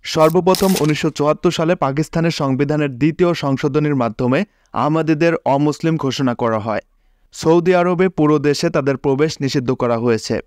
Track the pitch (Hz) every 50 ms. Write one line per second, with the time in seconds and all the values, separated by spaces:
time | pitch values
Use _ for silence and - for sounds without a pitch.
0 | _ - - 165 156 160 160 185 170 185 185 - 196 190 190 - 151 156 151 -
1 | - 160 - - 143 151 151 - - 175 156 - 165 160 180 - 147 135 135 151
2 | 156 - - 165 165 170 156 - 151 135 131 127 143 139 151 151 147 143 127 117
3 | 139 160 156 - 180 175 170 - - 139 135 127 - 147 131 151 151 151 147 131
4 | 120 117 110 - 127 123 131 160 208 _ _ _ _ _ - - 123 147 156 160
5 | 160 151 160 147 170 170 165 - _ 120 135 139 147 151 147 - - 160 165 151
6 | - 135 123 - 139 127 117 - 120 117 113 110 98 110 104 98 _ _ _ _
7 | _ _ _ _ _ _ - - - 160 165 175 165 185 180 175 175 180 180 165
8 | 190 190 - - 151 151 151 147 135 147 143 - - 170 - 160 135 139 135 127
9 | - 143 135 135 151 160 - - 143 131 - 147 127 120 131 - - 120 120 113
10 | 117 123 113 110 - - 117 98 -